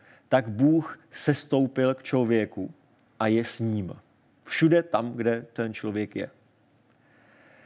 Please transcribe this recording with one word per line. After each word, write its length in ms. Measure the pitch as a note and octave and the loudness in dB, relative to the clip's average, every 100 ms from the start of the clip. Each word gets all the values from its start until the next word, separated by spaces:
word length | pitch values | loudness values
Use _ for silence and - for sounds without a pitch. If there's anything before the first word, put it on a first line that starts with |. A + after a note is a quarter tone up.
| _ - - | _ -20 0
tak 200 | C3 A2+ | 0 0
Bůh 500 | G#2 C#3+ D#3+ D#3 - _ | 2 4 4 0 -10 _
sestoupil 840 | - - C#3 - C#3 C3 C3 C3 | -6 -2 -2 0 0 2 2 0
k 80 | C3 | -2
člověku 720 | - C3 A#2 A2+ G#2 - F#2 - _ _ _ - | -2 0 2 2 0 -4 -10 -12 _ _ _ -2
a 60 | A2 | 0
je 180 | A2+ | 2
s 160 | A#2 - | 0 -4
ním. 320 | A2+ A2 F2 - _ _ _ _ | -2 -2 -4 -10 _ _ _ _
Všude 380 | - - D#3+ E3+ | -10 2 4 4
tam, 300 | E3 - A#2+ | 2 -2 -2
kde 340 | A#2+ A2+ A#2 A#2 | -2 -2 -2 -4
ten 220 | - A2+ | -6 -6
člověk 420 | G#2+ A2 G#2 G2+ G2 | -6 -6 -4 -4 -6
je. 140 | F#2+ _ _ _ _ _ _ _ _ _ _ _ _ - | -10 _ _ _ _ _ _ _ _ _ _ _ _ -20